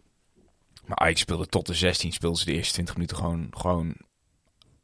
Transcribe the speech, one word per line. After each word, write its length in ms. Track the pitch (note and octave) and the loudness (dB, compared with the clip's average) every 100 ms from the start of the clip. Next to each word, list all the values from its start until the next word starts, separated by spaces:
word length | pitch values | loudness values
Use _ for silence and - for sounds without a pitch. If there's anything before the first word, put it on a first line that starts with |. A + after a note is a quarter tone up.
| _ _ _ _ _ _ _ - - | _ _ _ _ _ _ _ -18 -4
Maar 120 | - | 2
Ajax 220 | E2 E2+ | 4 4
speelde 260 | - E2+ D#2+ | 0 -2 0
tot 200 | F2+ E2 | 0 0
de 80 | |
zestien, 380 | E2 F2+ E2 E2 | 2 2 2 -2
speelde 260 | - E2+ E2 | -2 0 0
ze 60 | |
de 80 | E2 | 0
eerste 200 | D#2+ - | 0 0
twintig 220 | - E2+ | -2 -2
minuten 220 | - E2+ E2+ | -2 -4 -2
gewoon, 300 | F2 E2+ - | -2 -2 -4
gewoon 440 | - F2+ F2 E2 - _ _ _ _ _ _ _ _ | -4 0 0 0 -6 _ _ _ _ _ _ _ _